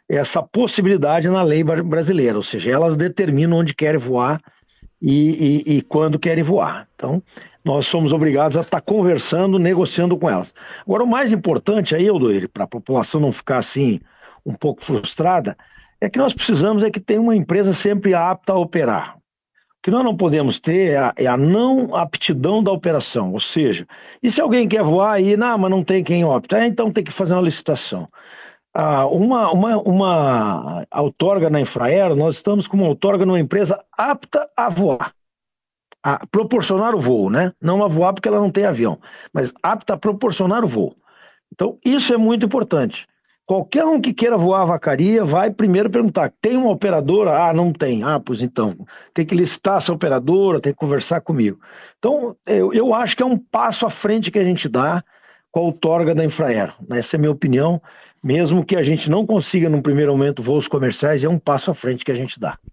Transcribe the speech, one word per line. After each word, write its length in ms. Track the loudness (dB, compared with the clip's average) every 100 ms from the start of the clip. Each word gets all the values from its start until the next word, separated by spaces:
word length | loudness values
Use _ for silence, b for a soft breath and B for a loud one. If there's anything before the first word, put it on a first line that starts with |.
| b
essa 320 | -4 -2 -4
possibilidade 880 | -4 -2 -2 0 2 2 2 0 0
na 140 | 2
lei 200 | 2 2
bra-, 200 | 0 -2
brasileira, 520 | -2 -2 0 2 2 0
ou 80 |
seja, 280 | -4 -6 -2
elas 260 | 0 2 0
determinam 640 | -2 -2 0 2 2 2
onde 140 | 0
querem 260 | 0 0 0
voar 420 | 0 -2 0 -4 -8 b b b b -4
e, 640 | 0 2 2 2 2 0 2
e, 120 | 0
e 40 |
quando 380 | 0 0 0 0
querem 240 | 0 0
voar. 440 | 2 0 0 -4 -14
Então, 300 | -10 -4 -4 -6 B B B
nós 240 | -4 -2 0
somos 240 | 0 2
obrigados 460 | 2 2 2 2 0
a 60 |
tá 180 | -2 -4
conversando, 760 | -2 2 2 0 0 0 2 2
negociando 600 | 2 2 0 0 0 0
com 120 | 0
elas. 240 | -2 -6 -14 B B
Agora, 220 | B 0
o 60 | 0
mais 220 | 0 0
importante 640 | 0 0 -2 0 -2 0 2
aí, 140 | 2
Aldoir, 400 | 2 2 0 -2
pra 180 | -8 -8
população 540 | -8 -4 -2 -2 0
não 100 | -2
ficar 280 | -2 -4 -4
assim, 420 | -4 -2 0 -2 -6 B B B -14
um 80 |
pouco 300 | -6 -4 -4
frustrada, 720 | -4 -4 -4 -4 0 0 -2 -10 b b b b
é 80 | -4
que 80 | 0
nós 160 | -2
precisamos 500 | -2 -2 0 2 2
é 60 | 0
que 100 | -2
tenha 200 | -2 0
uma 160 | 2 2
empresa 380 | 2 0 0
sempre 400 | 0 0 0 2
apta 400 | 2 0 -2 0
a 40 | 0
operar. 600 | 0 0 0 -2 -6 -16
O 640 | _ _ _ _ _ _
que 80 | -2
nós 120 | 0
não 120 | 0 0
podemos 440 | 0 2 0 -2
ter 320 | -2 0 2
é 60 | 2
a, 160 | 0 0
é 120 | 0
a 100 | 2
não 580 | 2 2 2 0 0 -2
aptidão 680 | -4 -4 -4 -2 0 0
da 80 | 0
operação, 600 | 0 0 -2 -2 -4 -4
ou 80 | -4
seja, 460 | -4 0 0 -2 -8 B B B
e 80 | -2
se 120 | 0
alguém 260 | 2 2 2
quer 160 | 2
voar 300 | 2 2 2
aí, 240 | 2 2 2
"Não, 200 | 0 0
mas 140 | 0
não 120 | 0
tem 200 | 0 0
quem 220 | 0 0 2
opte", 300 | 0 0 0
é, 100 | 0
então 260 | 0 -2
tem 120 | -2
que 80 | -4
fazer 220 | -4 0
uma 80 | 2
licitação. 640 | 0 -2 -4 -4 -4 -10 -12 B B B B B B
Ah, 340 | -4 0 0 2
uma, 440 | 2 2 2 2
uma, 260 | 2 2 0
uma 1120 | 2 2 2 2 2 2 0 -4 -6 -10 -8
outorga 560 | -4 -4 0 0 2 2
na 120 | 0
Infraero, 540 | -2 -2 0 2 2 2
nós 200 | 0 0
estamos 320 | 0 0 0
com 100 | 0
uma 100 | 0
outorga 380 | 0 0 2 2
numa 140 | 2
empresa 440 | 0 0 0 -2 -6 -4
apta 520 | -2 -4 -2 -4 -2 -4
a 140 | -2
voar, 440 | 0 0 0 -6 _ _ _ _ _ _ _ _ _
a 220 | -6 -6 -2
proporcionar 640 | -2 0 0 0 0 0
o 60 | 0
voo, 300 | 0 2 2
né? 220 | 0 -2 -2
Não 220 | -2 0
a 40 | 2
voar 260 | 2 0
porque 140 | 0 0
ela 120 | 0
não 120 | 0
tem 140 | 0 0
avião, 340 | 0 -2 -4 B B B
mas 200 | -4 -4 -4
apta 300 | -4 -4 -4
a 40 | -4
proporcionar 640 | -4 -2 -2 0 0 0
o 40 | 0
voo. 280 | -2 -4 -6 b b b b -14
Então, 240 | -4 -4 -2
isso 300 | 0 0 2
é 40 | 2
muito 280 | 2 2 0
importante. 600 | 0 0 0 -2 -6 -18 _ _ _
Qualquer 400 | -4 -4 0 0
um 160 | 2 2
que 140 | 0
queira 240 | 0 0 2
voar 240 | 2 2
a 40 | 2
Vacaria 600 | 0 -2 0 2 2 2
vai 240 | 0 0
primeiro 400 | 0 2 2 2
perguntar, 420 | 0 0 0 -2 -2
"Tem 160 | -2 0
uma 140 | 0
operadora?" 800 | 0 0 0 2 2 2 2 2
"Ah, 20 |
não 220 | 2 0
tem." 300 | 0 -2 -2
"Ah, 180 | -2 -2
pois 200 | -4 -4
então, 340 | -4 -2 -4 -4 -16 B B
tem 140 | -4 -2
que 80 |
listar 440 | 0 0 -2 0 0
essa 140 | 0
operadora, 680 | -2 0 0 2 2 2 0
tem 120 | -2
que 60 | -4
conversar 440 | -2 -2 -2 -4
comigo." 380 | -2 0 0 -2 B B B B
Então, 380 | -2 -2 -4 -8 -2
eu, 260 | 2 2
eu 220 | 2 2
acho 240 | 0 0 -2
que 60 |
é 20 | 0
um 100 | -2
passo 520 | -2 -2 -2 -2 -4
à 20 |
frente 400 | -4 -2 -2 0
que 80 | 0
a 60 |
gente 260 | 0 0 -2
dá 340 | -2 0 -2 -6 b b b b
com 100 | -4
a 20 |
outorga 500 | -2 -2 0 2 2
da 100 | 2
Infraero. 500 | 0 0 -2 0 -4 -8 -6
Essa 240 | -6 -2 0
é 20 |
a 20 |
minha 120 | 0
opinião. 500 | 0 0 2 0 -2 -6 B B B
Mesmo 420 | -2 0 2 0
que 120 | 0 0
a 80 |
gente 260 | 0 0 0
não 160 | 0 2
consiga, 420 | -2 0 0 2
num 140 | 0
primeiro 300 | 2 2 2
momento, 320 | 2 0 -2
voos 240 | -2 -2 0
comerciais, 560 | -2 -2 -2 -2 0
é 60 | 0
um 100 | -2
passo 320 | 0 -2 -2
à 20 |
frente 320 | -4 -4 -6 -4
que 60 |
a 40 | -4
gente 240 | -6 -8
dá. 160 | -10 -10 -20